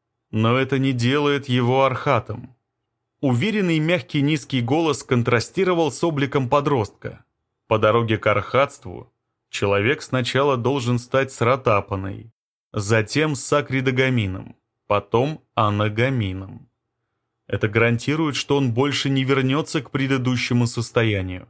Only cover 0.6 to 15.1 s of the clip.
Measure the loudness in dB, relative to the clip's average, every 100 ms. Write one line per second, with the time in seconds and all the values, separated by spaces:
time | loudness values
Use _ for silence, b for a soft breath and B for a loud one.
0.6 | 0 0 0 0 2 2 2 0 0 0
1.6 | 2 4 2 0 0 0 -2 -10 -12 _
2.6 | _ _ _ _ _ -4 0 0 0 0
3.6 | 0 0 2 -2 -2 0 0 0 -2 -2
4.6 | 0 0 0 -2 0 0 2 0 0 -2
5.6 | 0 2 0 0 -2 0 0 0 2 2
6.6 | 2 0 -2 -6 -14 -14 _ _ _ _
7.6 | 0 2 4 4 2 0 2 0 0 0
8.6 | 0 -2 -14 -16 -18 _ _ _ _ -4
9.6 | 0 2 2 0 -2 -4 -2 0 0 0
10.6 | 0 -2 0 -2 0 -2 -2 -2 0 2
11.6 | 2 0 0 -8 -8 -12 -16 _ _ _
12.6 | _ -6 0 2 2 0 -2 -2 0 0
13.6 | 0 -2 -2 0 0 0 -2 -6 -12 -20
14.6 | _ _ -2 -2 0